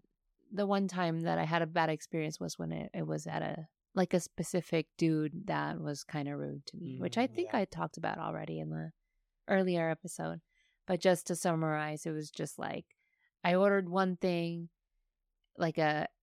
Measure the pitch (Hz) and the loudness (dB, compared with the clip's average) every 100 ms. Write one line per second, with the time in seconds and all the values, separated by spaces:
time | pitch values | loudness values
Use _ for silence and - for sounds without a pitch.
0 | _ _ _ _ - 196 202 196 190 180 | _ _ _ _ -8 -2 2 2 2 0
1 | 170 165 170 165 160 165 165 170 160 156 | 0 2 2 2 2 2 2 2 2 0
2 | - 165 156 156 170 - 165 160 - 190 | -2 -2 -2 -4 -8 -6 -6 -4 -6 -6
3 | 156 156 160 156 156 160 156 _ _ - | -4 -4 -4 -4 -4 -6 -10 _ _ 0
4 | 180 180 - - 165 185 - 165 - - | 2 2 0 -8 -2 -2 0 -2 -2 2
5 | 165 156 151 160 196 151 151 165 151 143 | 2 4 0 -4 -4 -2 -2 -4 -4 -6
6 | - 151 143 143 143 143 - - 135 127 | -6 -6 -4 -4 -6 -8 -12 -12 -10 -4
7 | - 226 254 - 359 233 190 165 165 - | -2 0 0 0 -2 0 -2 -2 -6 -4
8 | 165 165 156 160 156 160 156 156 160 - | -4 -4 -4 -6 -6 -6 -6 -6 -8 -12
9 | _ _ _ _ - 196 185 175 165 160 | _ _ _ _ 0 2 4 2 2 0
10 | 180 - 165 165 _ _ _ _ - 180 | -6 -6 -6 -6 _ _ _ _ -2 2
11 | 185 175 - 175 185 160 160 151 151 151 | 4 4 2 -2 2 2 2 0 -2 -4
12 | 170 156 151 - 156 - - - - _ | -4 -6 -6 -6 -6 -4 -4 -4 -10 _
13 | _ _ _ _ 180 180 202 196 180 185 | _ _ _ _ 2 6 6 6 2 2
14 | 185 180 185 170 170 170 170 _ _ _ | 2 2 2 2 0 -4 -8 _ _ _
15 | _ _ _ _ _ - 170 156 156 151 | _ _ _ _ _ -2 0 4 2 2
16 | 160 _ | -2 _